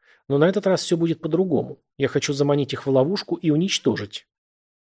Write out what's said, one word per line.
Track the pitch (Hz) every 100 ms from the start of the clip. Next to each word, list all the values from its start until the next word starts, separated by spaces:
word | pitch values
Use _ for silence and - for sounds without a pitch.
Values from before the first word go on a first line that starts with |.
| _ _ -
«Но | 139
на | 165
этот | 196 190
раз | 185
все | - 170
будет | 165 160
по-другому. | 160 165 190 135 - - _ -
Я | 139
хочу | 143 -
заманить | 139 143 143 131
их | 127 139
в |
ловушку | 135 139 202 - 170
и | 160
уничтожить». | 151 196 - - 101 104 - - _ _ _ _ _